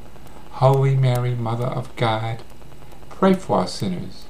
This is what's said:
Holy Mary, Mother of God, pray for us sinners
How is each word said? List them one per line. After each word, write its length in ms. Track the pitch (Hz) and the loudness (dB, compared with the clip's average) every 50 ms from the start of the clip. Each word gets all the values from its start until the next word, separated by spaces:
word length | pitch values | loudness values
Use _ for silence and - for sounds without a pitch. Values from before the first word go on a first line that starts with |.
| - - - - - - - - - - | -12 -12 -12 -12 -10 -10 -10 -10 -10 -10
Holy 440 | - - 131 131 135 131 135 135 135 | -2 4 4 6 6 6 4 4 4
Mary, 380 | 131 131 127 123 123 123 123 123 | 4 4 4 4 2 2 0 -2
Mother 320 | 120 117 110 117 120 123 | -2 -2 -2 -2 -2 -2
of 300 | 127 131 135 131 - - | -2 -2 -4 -4 -6 -2
God, 480 | - 123 113 110 110 113 113 113 - - - - - - - - - - - - - - - | 0 0 2 2 0 -2 -4 -4 -6 -8 -10 -12 -12 -10 -10 -10 -10 -10 -10 -10 -10 -10 -10
pray 240 | - - - 190 190 | -2 4 4 6 6
for 280 | 185 - - 107 92 | 4 2 2 2 2
us 120 | 90 92 - | 2 0 -2
sinners 520 | - - 98 90 87 - - - - - - | -4 -2 -2 -2 -4 -6 -8 -10 -10 -10 -12